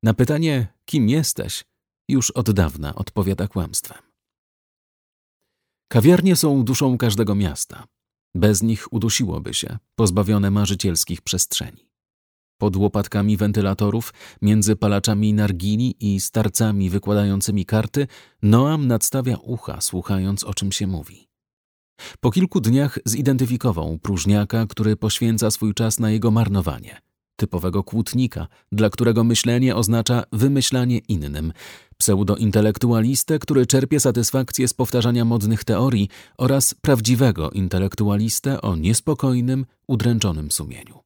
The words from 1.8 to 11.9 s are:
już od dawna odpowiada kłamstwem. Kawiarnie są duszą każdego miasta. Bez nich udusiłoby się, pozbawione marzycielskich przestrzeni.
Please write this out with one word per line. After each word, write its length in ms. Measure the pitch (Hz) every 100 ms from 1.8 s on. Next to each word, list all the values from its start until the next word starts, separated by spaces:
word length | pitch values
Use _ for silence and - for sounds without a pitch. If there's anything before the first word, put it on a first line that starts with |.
| _ _ _
już 220 | 139 -
od 200 | - 110
dawna 440 | 98 85 78 73 -
odpowiada 520 | 98 - 95 95 98
kłamstwem. 500 | - 85 90 - - _ _ _ _ _ _ _ _ _ _ _ _ _ _ _ _ _ _ _
Kawiarnie 440 | 120 117 175 180 175
są 280 | 156 139
duszą 340 | 117 131 139 123
każdego 380 | 120 101 107 101
miasta. 480 | 95 71 - - - _ _ _ _ 92
Bez 280 | 101 104
nich 300 | 113 110 -
udusiłoby 600 | 113 113 - 110 78 -
się, 240 | - - 113 _ -
pozbawione 560 | 110 90 101 104 98
marzycielskich 680 | 101 98 98 101 85 - 87
przestrzeni. 680 | - 90 - - - - _